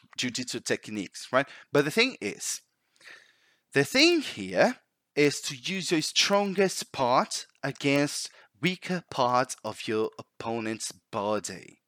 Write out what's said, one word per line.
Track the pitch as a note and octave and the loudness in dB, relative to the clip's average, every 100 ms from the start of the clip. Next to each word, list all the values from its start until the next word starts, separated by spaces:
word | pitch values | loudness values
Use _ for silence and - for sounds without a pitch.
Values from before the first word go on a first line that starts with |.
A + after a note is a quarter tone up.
| _ - | _ -6
jiu-jitsu | B2+ A2+ B2 A#2+ | -6 -4 -6 -6
techniques, | - A#2 - G#2+ F2 - - | -2 -4 -4 -8 -8 -12 -2
right? | B2+ C3+ - - | 0 0 -6 -2
But | C#3+ D3 | 2 2
the | |
thing | - B3+ - | 2 0 0
is, | G2+ - - - _ _ _ _ - - _ _ _ _ _ | -6 -6 -8 -8 _ _ _ _ -20 -20 _ _ _ _ _
the | C#3 | 0
thing | C#3+ B3+ D#4+ E4+ | 2 6 6 4
here | - - F#2+ F#2 F#3+ B3+ _ _ _ - | -2 -8 -2 2 2 2 _ _ _ 2
is | D3 - | 2 2
to | - C3+ | -8 -8
use | C3 F#3+ E3 | -6 -6 0
your | E3 | 0
strongest | - - - G3+ G3+ F3+ F#3+ - - | 0 2 4 4 2 2 0 0 -8
part | - B2 C3 G#3+ - - _ | -2 2 4 2 -4 -10 _
against | C#3 - C#3+ C#3 C#3+ - - - - - | -8 -2 0 2 2 -2 -10 -14 -20 -4
weaker | F3 F#3 - F3+ - | -4 -2 -4 -6 -4
parts | - B2 B2 C3+ - | -2 2 2 0 -4
of | A2 G#2+ - | -10 -8 -2
your | A2 A2 - | 0 0 -4
opponent's | - - A2+ A#2 A2 A2 - G2+ _ | -18 -10 -6 -4 -4 -6 -8 -10 _
body. | A2+ G2+ G#2+ G2 F#2 - - | -4 -2 -2 -4 -12 -16 -20